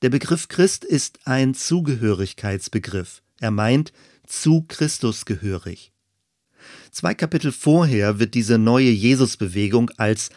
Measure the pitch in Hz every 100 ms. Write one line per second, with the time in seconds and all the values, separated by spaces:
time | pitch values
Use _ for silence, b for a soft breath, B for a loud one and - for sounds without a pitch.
0 | 127 135 - 170 - - 190 - - 147
1 | - _ - 131 131 131 - 170 160 110
2 | 110 92 98 - 104 95 - 110 - 98
3 | 87 - _ - 113 104 107 135 151 b
4 | b b b - 156 160 160 - 151 -
5 | 117 107 - 95 104 92 98 85 - _
6 | _ _ _ _ _ B B B B -
7 | 170 - 165 170 147 - 147 160 160 117
8 | 101 104 113 123 110 113 110 123 131 107
9 | 113 131 127 - 98 98 101 117 117 -
10 | 107 107 -